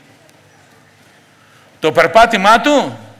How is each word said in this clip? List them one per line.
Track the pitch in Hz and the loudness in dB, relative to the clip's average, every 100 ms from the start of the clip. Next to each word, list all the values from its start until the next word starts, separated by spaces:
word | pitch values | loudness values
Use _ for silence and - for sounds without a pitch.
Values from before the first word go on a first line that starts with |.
| _ _ _ _ _ _ _ _ _ _ _ _ _ _ _ _ _ - | _ _ _ _ _ _ _ _ _ _ _ _ _ _ _ _ _ -8
Το | 160 | -4
περπάτημά | 165 160 226 233 208 196 233 | -2 2 2 2 0 0 0
του | 294 277 151 - - | 0 -2 -4 -10 -20